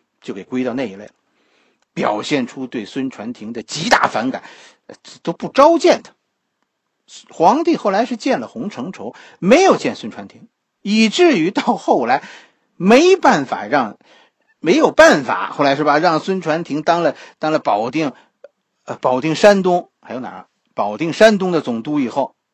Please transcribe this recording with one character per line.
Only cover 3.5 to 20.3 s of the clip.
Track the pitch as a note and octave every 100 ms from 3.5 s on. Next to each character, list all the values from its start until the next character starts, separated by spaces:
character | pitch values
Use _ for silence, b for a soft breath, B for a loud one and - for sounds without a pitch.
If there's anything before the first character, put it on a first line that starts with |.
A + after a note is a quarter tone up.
的 | A#2
极 | - D3 G3+
大 | - -
反 | A2+ B2+
感， | - - B B B -
呃， | - - -
都 | -
不 | F3 E3
召 | - D4+ E4+
见 | F4 A#2+
他。 | - _ _ _ _ _ _ _ _ _ _ - -
皇 | - E3+ C#4 E4+
帝 | D#4
后 | G#3+
来 | F#3+ A#3
是 | A#3
见 | C#4 F#3+
了 | G#2+
洪 | A2+ G3
承 | - D#3+
畴， | - A2 - B B
没 | F3+ C#4+
有 | F#4+ F3
见 | C3 G2+
孙 | A2
传 | G#2 G2
庭， | A2+ - _ _ _
以 | G3 A3 A3
至 | - F4 G#3
于 | E3
到 | G#3 - G3+
后 | - G3 A#2
来 | C3+ B B B B B -
没 | F3+ B3 F4 F#4+
办 | C#4+ E3+ C3+
法 | F#2 G#2
让， | C#3 G#2+ - b b b b b b
没 | D3+ C#4
有 | G#3+
办 | - D#4+ F3 B2
法， | F#2 G2
后 | - C#3
来 | C#3
是 |
吧， | D3+ D3+
让 | F3 D#3
孙 | - F#3+
传 | E3 D#3+
庭 | E3 D3
当 | D#3 E3+
了， | D#3+ - B B
当 | D#3
了 | D#3
保 | C#3 G#2 A#2+
定， | C#3+ D3 - b _ - _ _ _ -
呃， | -
保 | C3+ B2+
定 | D#3 D3
山 | G#3 G3+
东， | F3+ F3 - _
还 | -
有 | B2
哪 |
儿？ | G#2